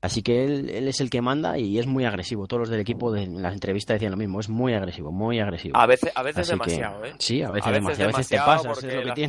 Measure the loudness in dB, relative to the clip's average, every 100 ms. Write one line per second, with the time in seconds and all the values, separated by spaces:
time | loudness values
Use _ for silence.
0 | -2 -2 2 4 4 0 -2 -2 -2 0
1 | 0 0 2 2 0 0 2 2 2 2
2 | 2 0 -4 -4 -2 -2 0 0 0 0
3 | 0 0 -2 -2 -4 -4 -2 -2 0 0
4 | 0 -2 -2 -2 -2 0 2 2 0 -6
5 | -6 -2 0 2 0 -2 -6 0 4 4
6 | 2 -2 -4 -4 -2 -2 -2 -2 -4 -8
7 | -12 -6 -2 0 0 -2 0 0 0 0
8 | 0 2 0 2 6 4 4 -4 -4 -4
9 | -4 -2